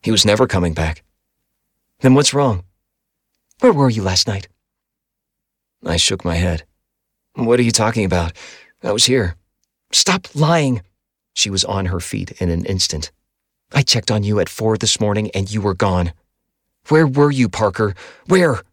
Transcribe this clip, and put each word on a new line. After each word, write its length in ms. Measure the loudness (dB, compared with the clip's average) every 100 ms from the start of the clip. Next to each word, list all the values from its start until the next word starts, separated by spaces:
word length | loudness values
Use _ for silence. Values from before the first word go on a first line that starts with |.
He 100 | 0
was 140 | 0 2
never 220 | 4 2
coming 260 | 2 0
back. 300 | -2 -4 -4 _ _ _ _ _ _ _ _ _ _
"Then 160 | 4 4
what's 180 | 4
wrong?" 300 | 2 0 -2 -8 _ _ _ _ _ _ _ _ _
"Where 140 | 2
were 160 | 4 2
you 120 | 2
last 260 | -2 -2 -2
night?" 200 | -4 -10 _ _ _ _ _ _ _ _ _ _ _ _ _ -4
I 120 | -2
shook 260 | -2 -2
my 120 | -4 -2
head. 300 | -2 -4 -8 _ _ _ _ _ _ -6
"What 240 | 0 2
are 40 |
you 80 | 2
talking 340 | 2 0 0 0
about? 260 | 0 -2 -8 -20 -20 -20 _
I 120 | -4
was 120 | -2 0
here." 300 | 0 0 -6 _ _ _ _ _
"Stop 420 | -2 0 -2 -4
lying." 480 | -2 2 2 2 -2 -6 _ _ _ _
She 160 | -6 -4
was 160 | -2 -2
on 220 | -2 -2
her 120 | -4
feet 320 | -6 -8 -8 -4
in 80 | -2
an 160 | -2 -4
instant. 460 | -4 -4 -6 -10 _ _ _ _ _ _
"I 100 | -2
checked 260 | 0 0 0
on 140 | -2
you 160 | 0 0
at 100 | -2
four 280 | -2 -2 0
this 240 | -2 -2
morning 280 | 0 0 -2
and 200 | -4 -4
you 100 | -4
were 140 | -4 0
gone. 380 | 0 0 -2 -6 _ _ _ _ _ _ 0
Where 180 | 2 4
were 240 | 4 2
you, 200 | 4 0
Parker? 440 | 0 -2 0 -4 -4 -16 -20 0
Where?" 380 | 2 2 0 -6